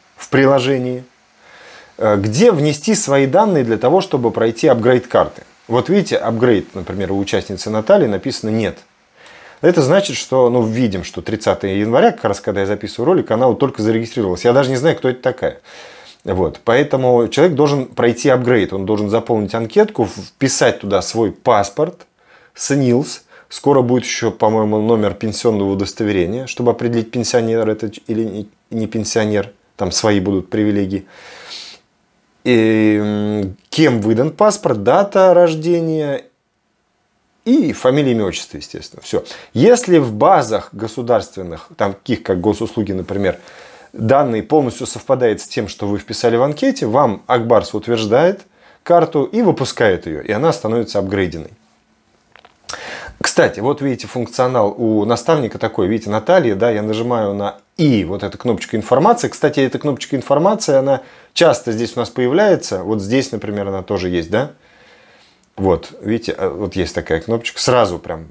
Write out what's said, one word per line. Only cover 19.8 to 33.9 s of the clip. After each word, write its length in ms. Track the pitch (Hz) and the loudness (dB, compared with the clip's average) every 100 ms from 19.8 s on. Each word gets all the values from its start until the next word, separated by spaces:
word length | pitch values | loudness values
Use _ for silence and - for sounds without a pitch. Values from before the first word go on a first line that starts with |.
| 214 170 107 | 2 0 -4
вписать 760 | - - _ 135 - 127 - | -4 -16 _ -2 2 2 0
туда 220 | 104 98 | -2 -2
свой 300 | - 113 104 | -2 -2 -2
паспорт, 760 | 110 - 107 98 - - - - _ _ _ _ | -2 0 2 0 -2 -4 -6 -20 _ _ _ _
снилс. 720 | - - 143 127 120 143 - - - _ | -10 -2 0 2 2 0 -8 -16 -20 _
Скоро 320 | - 143 135 | -4 2 2
будет 240 | 123 127 | 4 0
ещё, 260 | - - 113 | -2 -4 -4
по-моему, 520 | 90 110 110 107 107 | 0 0 2 2 0
номер 320 | 110 113 104 | 2 2 0
пенсионного 560 | 95 110 101 120 107 98 | -2 -6 -2 0 0 0
удостоверения, 760 | 98 98 - 107 98 85 120 131 | -2 -4 -4 -2 0 0 -4 -8
чтобы 260 | - 120 | -2 -2
определить, 380 | 113 120 117 113 | 0 -2 -2 -4
пенсионер 580 | 123 110 123 113 113 110 | -4 -2 0 0 0 0
это 200 | 107 107 | -2 -6
ч-, 140 | - - | -10 -6
или 180 | 110 | -4
не, 240 | 113 101 104 _ _ | -4 -8 -12 _ _
не 160 | 117 113 | -6 -4
пенсионер. 680 | 113 104 117 107 104 101 - _ - | -4 -2 -2 0 0 -4 -10 _ -8
Там 140 | 95 | -4
свои 300 | - 110 101 | 0 2 2
будут 300 | 95 95 90 | 0 -2 -2
привилегии. 560 | 110 107 101 95 95 - - - - - - - - _ _ _ _ _ _ | -2 0 0 -2 -4 -8 -18 -20 -20 -18 -18 -18 -20 _ _ _ _ _ _
И, 540 | 127 117 113 110 107 104 | 2 4 4 4 4 2
м, 560 | 104 104 104 107 98 95 _ | 0 -2 -2 -2 -4 -8 _
кем 300 | - 151 | 2 2